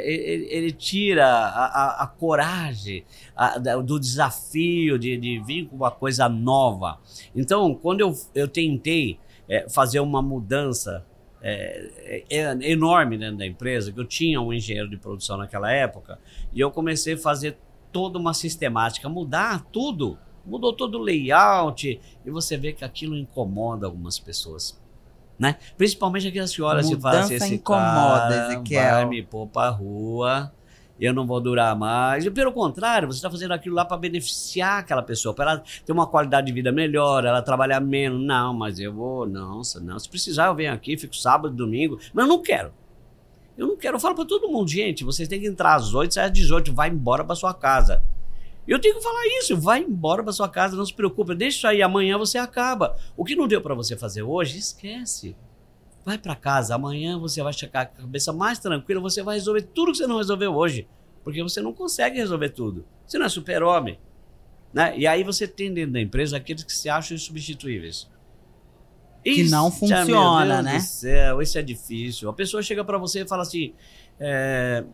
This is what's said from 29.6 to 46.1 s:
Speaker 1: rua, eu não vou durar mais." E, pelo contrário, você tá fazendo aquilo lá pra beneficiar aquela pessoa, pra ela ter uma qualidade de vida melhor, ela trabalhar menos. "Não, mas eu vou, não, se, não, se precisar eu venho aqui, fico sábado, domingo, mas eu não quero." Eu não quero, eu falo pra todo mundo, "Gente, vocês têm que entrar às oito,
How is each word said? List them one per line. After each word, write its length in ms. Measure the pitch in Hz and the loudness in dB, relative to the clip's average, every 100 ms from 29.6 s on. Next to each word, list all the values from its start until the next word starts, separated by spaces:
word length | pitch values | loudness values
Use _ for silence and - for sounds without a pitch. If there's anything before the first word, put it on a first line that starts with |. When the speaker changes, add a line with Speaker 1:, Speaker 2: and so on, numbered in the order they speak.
| 120 | 0
Speaker 1:
rua, 840 | 104 98 104 110 117 123 135 143 - _ - - - | -2 -6 -6 -6 -2 0 -2 -4 -14 _ -20 -20 -4
eu 140 | 120 | 0
não 100 | 131 127 | 0 0
vou 120 | 123 | 0
durar 360 | 123 120 117 107 | 2 4 4 2
mais." 480 | 107 120 127 139 180 | 0 2 2 2 0
E, 40 | |
pelo 180 | 202 262 | 0 0
contrário, 540 | 254 175 156 220 226 147 | 0 -2 0 0 2 0
você 160 | 127 | -4
tá 80 | 185 | -8
fazendo 220 | 170 180 | -6 -4
aquilo 240 | 170 180 175 | -4 -2 -2
lá 80 | |
pra 120 | 175 170 | 0 -2
beneficiar 840 | 175 170 127 - - 180 185 202 | -4 -4 -6 -8 -6 -2 0 0
aquela 200 | 185 139 | 0 -2
pessoa, 320 | 120 113 117 | -2 -4 -4
pra 120 | 104 147 | -2 0
ela 100 | 156 - - - | 0 -4 -12 -2
ter 60 | |
uma 160 | 165 160 | 0 4
qualidade 400 | 156 143 139 135 | 2 4 2 2
de 40 | |
vida 200 | 123 127 | -2 0
melhor, 520 | 143 160 147 143 135 | 0 2 2 4 4
ela 160 | 120 123 | 4 2
trabalhar 380 | 135 131 135 135 | 2 2 2 2
menos. 420 | 139 139 139 127 | 2 0 0 0
"Não, 320 | 135 131 123 | 0 0 0
mas 280 | 120 107 90 | -2 -4 -6
eu 120 | 101 | -8
vou, 360 | 104 123 131 110 | -8 -6 -4 -6
não, 340 | 95 92 101 | -6 -8 -10
se, 160 | 120 90 | -10 -10
não, 180 | 87 98 | -10 -10
se 120 | - | -10
precisar 380 | 175 - 151 175 | -8 -4 2 2
eu 100 | 156 | 2
venho 160 | 151 | -2
aqui, 240 | 117 - 151 | -4 -6 -8
fico 180 | - | -8
sábado, 400 | - 123 143 156 | -2 4 4 2
domingo, 460 | 120 117 117 156 131 - | -4 -2 0 -2 -4 -4
mas 120 | - | 2
eu 40 | 269 | 4
não 140 | 349 | 4
quero." 300 | 349 - 90 - - - - - _ - - - | 2 -2 -4 -14 -20 -20 -20 -20 _ -20 -20 -6
Eu 120 | 269 | -4
não 80 | 403 | -4
quero, 180 | 262 | -4
eu 60 | 247 | -2
falo 160 | 339 349 | -2 -2
pra 80 | |
todo 240 | 320 403 415 | -2 -2 0
mundo, 200 | 262 180 | 0 0
"Gente, 360 | 170 208 156 | -2 -2 -4
vocês 240 | 131 127 156 | -4 -4 -4
têm 100 | 196 | -4
que 80 | 208 | -4
entrar 300 | 185 165 151 | 0 4 4
às 180 | 107 | 4
oito, 200 | 120 170 | 0 2